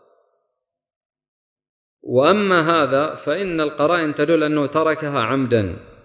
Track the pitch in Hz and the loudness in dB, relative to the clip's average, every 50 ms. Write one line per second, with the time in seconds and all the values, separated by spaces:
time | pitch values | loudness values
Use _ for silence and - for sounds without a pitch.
0 | _ _ _ _ _ _ _ _ _ _ _ _ _ _ _ _ _ _ _ _ | _ _ _ _ _ _ _ _ _ _ _ _ _ _ _ _ _ _ _ _
1 | _ _ _ _ _ _ _ _ _ _ _ _ _ _ _ _ _ _ _ _ | _ _ _ _ _ _ _ _ _ _ _ _ _ _ _ _ _ _ _ _
2 | - - 120 127 139 165 196 214 202 190 185 170 156 165 170 160 143 127 135 139 | -8 -2 0 2 4 4 2 2 2 2 2 2 2 2 2 2 2 2 0 0
3 | 151 - - - - 147 151 185 202 185 170 160 151 147 147 147 147 156 175 170 | 0 -2 -6 -8 -6 -4 -4 -4 -4 -4 -2 -2 -2 -2 -2 0 0 0 0 0
4 | 160 151 143 147 147 151 165 156 151 151 151 151 143 - - 156 160 160 156 156 | 0 -2 -2 -2 0 2 2 2 2 2 0 0 0 0 0 0 0 0 0 -2
5 | 151 147 139 131 113 110 135 135 131 117 120 110 101 90 82 - - - - - | -4 -4 -2 -2 -2 0 0 0 0 2 2 0 0 -2 -4 -10 -14 -20 -20 -20
6 | - | -20